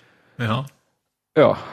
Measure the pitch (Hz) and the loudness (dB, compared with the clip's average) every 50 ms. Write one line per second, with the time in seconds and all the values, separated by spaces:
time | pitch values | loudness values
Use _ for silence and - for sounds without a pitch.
0 | _ _ _ _ _ _ _ - 117 110 110 131 139 - _ _ _ _ _ _ | _ _ _ _ _ _ _ -8 -6 -4 -4 -6 -8 -12 _ _ _ _ _ _
1 | _ _ _ _ _ _ - 160 131 107 98 - - - | _ _ _ _ _ _ 2 4 4 4 2 0 -6 -14